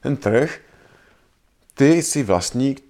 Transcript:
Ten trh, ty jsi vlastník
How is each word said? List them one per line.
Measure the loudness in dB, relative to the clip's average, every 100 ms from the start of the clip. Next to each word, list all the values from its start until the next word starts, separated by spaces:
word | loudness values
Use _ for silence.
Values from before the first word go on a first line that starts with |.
Ten | -4 -4
trh, | 0 0 0 -6 _ _ _ _ _ _ _ _ _ _ _
ty | 0 4 4
jsi | 0 -4
vlastník | 0 0 0 -4 -4 -4 _